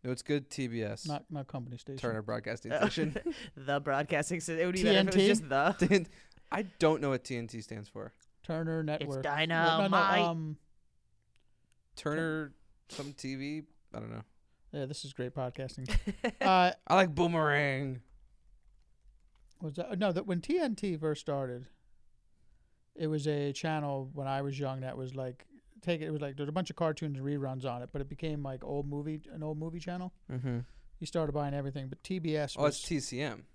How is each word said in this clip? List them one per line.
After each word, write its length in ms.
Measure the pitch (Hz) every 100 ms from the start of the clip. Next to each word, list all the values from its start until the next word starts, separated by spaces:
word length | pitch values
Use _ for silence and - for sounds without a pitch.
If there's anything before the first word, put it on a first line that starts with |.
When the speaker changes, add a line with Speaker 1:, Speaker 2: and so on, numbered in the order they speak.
Speaker 1:
No, 80 | 127
it's 100 | 127
good 260 | - 147 131
T 160 | - 131
B 140 | 117
S. 240 | 107 107 160
Speaker 2:
Not, 180 | 147 -
not 160 | 151 135
company 300 | 139 123 120
station. 200 | - 135
Speaker 1:
Turner 240 | 123 110
Broadcasting 500 | 107 113 107 113 -
Speaker 3:
Oh. 60 | 120 -
Speaker 1:
Station. 280 | - 156 135 - 311
Speaker 3:
<laughs> 160 | - -
The 240 | 135 143
broadcasting 600 | 143 139 147 156 151 170
station. 220 | 160 165
It 40 | 175
would 80 | 180
be 60 |
better 140 | 208 196
if 40 |
it 40 | 190
was 80 |
Speaker 2:
T 60 | 185
N 40 |
T? 40 | 196
Speaker 3:
just 200 | 220 156
the. 580 | 135 151 - 180 196 165 - -
Speaker 1:
<laughs> 220 | - -
I 100 | - 202 -
don't 240 | 160 156
know 80 | 139
what 140 | 131
T 120 | - 123
N 120 | 117
T 120 | 113
stands 280 | 107 110 104
for. 220 | 107 110 _ _ _
Speaker 2:
Turner 360 | - 160 165 160
Speaker 3:
It's 60 | 156
Speaker 2:
Network. 380 | 151 151 135
No, 60 | 143
no, 140 | 143
no, 0 | 160 165 165 160
Speaker 3:
dynamite. 420 | 196 190 196 196
Speaker 2:
um, 340 | 175 165 156 151 _ _ _ _ _ _ _ _ _ _ _ _ _ -
Speaker 1:
Turner, 560 | - 151 165 156 151 - - _ _
some 240 | - 139
T 220 | 139 135
V. 280 | 135 139 151 151 _ _
I 40 | -
don't 120 | 113
know. 120 | 110 107 _ _ _ -
Speaker 2:
Yeah, 140 | 151 135
this 180 | 147
is 80 | 139
great 220 | - 123
podcasting. 600 | 131 127 - 131 - 127 208 - 190
Speaker 3:
<laughs> 200 | 240 -
Speaker 2:
Uh, 300 | 196 185 180 - -
Speaker 1:
I 80 |
like 200 | 180 185
Boomerang. 880 | 143 170 170 151 143 143 135 139 127 - - - _ _ - _ - _ _ - - _ _ - -
Speaker 2:
was 120 | 165 147
that, 220 | 175 190
no, 140 | 202
that 140 | 175 196
when 140 | 175
T 160 | - 349
N 160 | 302 214
T 200 | 202 165
first 240 | 156 151
started, 440 | - 143 131 123 127 - _ - - _ _ _ - - _ _ _
it 120 | - 160
was 180 | 156 147
a 260 | 147 143
channel 580 | 139 165 156 147 139 135
when 160 | 143 135
I 140 | 135
was 160 | 143 135
young 200 | 143 131
that 140 | 131 127
was, 160 | 131 135
like, 300 | 131 123 - - _ -
take 180 | 180 170
it, 60 | 156
it 40 |
was 100 | 151
like, 160 | 143 139
there's 120 | 143
a 40 |
bunch 180 | 156 185
of 60 | -
cartoons 400 | 165 151 156 139
and 80 | 135
reruns 380 | 147 135 131
on 180 | 131 120
it, 80 | 123
but 80 | 143
it 80 | 139
became, 340 | 139 160 151
like, 220 | 139 131
old 240 | 139 143 143
movie, 320 | 143 147 156 -
an 100 | -
old 160 | 151 156
movie 220 | 160 170
channel. 320 | 165 180 180 - -
Speaker 1:
Mm-hmm. 260 | 127 127 120 120 - - -
Speaker 2:
He 80 | 165
started 260 | 175 156
buying 220 | 147 143
everything, 340 | 143 139 135 131
but 140 | -
T 160 | - 185
B 180 | 165 151
S 200 | 143 -
Speaker 1:
Oh, 60 | 147
it's 120 | 143
Speaker 2:
was 80 | -
Speaker 1:
T 120 | 160
C 200 | 131 123
M. 240 | 143 107 -